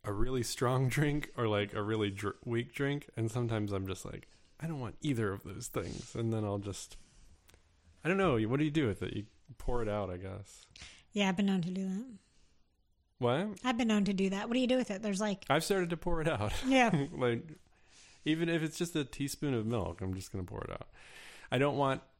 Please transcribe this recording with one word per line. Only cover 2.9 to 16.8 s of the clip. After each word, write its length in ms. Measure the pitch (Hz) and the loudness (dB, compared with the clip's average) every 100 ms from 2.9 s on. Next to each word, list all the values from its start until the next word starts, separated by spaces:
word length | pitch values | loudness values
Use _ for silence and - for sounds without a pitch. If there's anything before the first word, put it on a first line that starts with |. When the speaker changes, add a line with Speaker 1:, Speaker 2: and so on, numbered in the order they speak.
| 143 - - | -2 -6 -4
Speaker 1:
and 140 | 113 | -2
sometimes 400 | 123 120 110 104 | 0 0 0 -2
I'm 140 | 98 95 | -2 -4
just 180 | 92 | -6
like, 220 | - - - - - - | -8 -12 -14 -20 -20 -10
"I 80 | 160 | -8
don't 140 | 147 | -6
want 160 | 113 - | -6 -4
either 300 | 151 120 107 | -2 0 0
of 120 | 95 | -2
those 240 | 95 92 - | -8 -12 -6
things," 480 | - 87 - - 123 | -6 -4 -6 -8 -4
and 160 | 113 | -2
then 120 | 110 | 0
I'll 140 | 107 101 | 0 -2
just, 380 | 101 90 - - - - - - - - _ _ - - | -4 -8 -10 -16 -20 -20 -20 -20 -20 -20 _ _ -20 -8
I 60 | 156 | -2
don't 80 | 190 | 2
know. 180 | 185 117 | 4 4
What 180 | 110 135 | 4 2
do 60 | |
you 80 | 151 | 2
do 160 | 151 123 | 2 2
with 120 | 95 | 0
it? 100 | - | -4
You 120 | 107 104 - - - | -6 -8 -12 -20 -8
pour 220 | - 120 | -2 0
it 60 | 107 | 2
out, 220 | 104 92 | 0 -2
I 60 | 90 | -6
guess. 500 | 95 95 101 - - - - - - | -8 -10 -12 -20 -20 -20 -20 -20 -8
Speaker 2:
Yeah, 160 | 208 196 | 0 0
I've 80 | 185 | 2
been 100 | 196 | 2
known 160 | 190 | 2
to 80 | 170 | 0
do 140 | 185 190 | -2 -4
that. 180 | 190 262 196 _ _ - _ _ _ _ _ _ - | -6 -8 -14 _ _ -20 _ _ _ _ _ _ -2
Speaker 1:
What? 300 | 123 135 214 190 | 0 2 0 -4
Speaker 2:
I've 120 | 247 240 | -2 2
been 120 | 233 | 4
known 160 | 208 | 4
to 80 | 196 | 4
do 180 | 190 190 | 2 2
that. 180 | 196 226 | 0 0
What 60 | |
do 60 | 247 | 2
you 60 | 247 | 4
do 80 | 254 | 4
with 140 | 240 | 0
it? 120 | 190 | -2
There's, 180 | 214 190 | -2 0
like, 240 | 214 196 - | 0 -2 2
Speaker 1:
I've 140 | 147 | 2
started 260 | - 196 170 | 4 2 0
to 60 | 170 | -2
pour 240 | 180 165 | 0 2
it 80 | 156 | 2
out. 240 | 123 107 - | 0 0 0
<laughs> 80 | 262 | 4
Speaker 2:
Yeah. 400 | 262 | 6